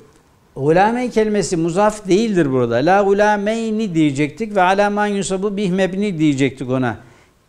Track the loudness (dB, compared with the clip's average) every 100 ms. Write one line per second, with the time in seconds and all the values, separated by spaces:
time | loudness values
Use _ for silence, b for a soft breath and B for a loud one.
0 | -20 _ _ _ _ -4 2 4 2 0
1 | -2 0 0 0 -2 -2 -2 2 0 0
2 | 0 0 2 0 2 0 0 2 2 4
3 | 4 2 2 0 -2 -4 -4 -4 -2 0
4 | 0 0 -4 -4 -4 0 2 2 0 0
5 | -2 -2 -4 -4 -4 -2 -2 0 0 -2
6 | -4 0 0 2 -2 -2 -4 -2 -2 -6
7 | B B B _